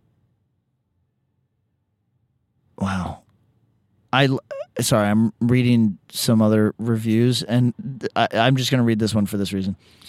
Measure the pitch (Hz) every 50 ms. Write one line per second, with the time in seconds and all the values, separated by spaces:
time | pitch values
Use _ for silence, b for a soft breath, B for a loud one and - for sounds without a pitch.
0 | _ _ _ _ _ _ _ _ _ _ _ _ _ _ _ _ _ _ _ _
1 | _ _ _ _ _ _ _ _ _ _ _ _ _ _ _ _ _ _ _ _
2 | _ _ _ _ _ _ _ _ _ _ _ _ _ _ _ - 98 98 95 92
3 | 87 82 80 - _ _ _ _ _ _ _ _ _ _ _ _ _ _ _ _
4 | _ _ - 131 143 131 135 127 - _ - - - - _ - 113 - 123 110
5 | 104 101 104 110 113 110 - _ 117 117 123 127 123 123 120 117 113 107 90 -
6 | _ _ - - - - 117 110 110 107 110 107 107 107 - - 110 117 117 110
7 | 110 113 110 113 120 127 123 117 - - 113 123 123 123 - - - 143 135 -
8 | - - - - 117 - - 107 113 127 135 131 127 - 139 127 120 117 113 104
9 | 113 104 95 110 101 98 107 101 101 92 101 98 95 98 98 B B B B B
10 | B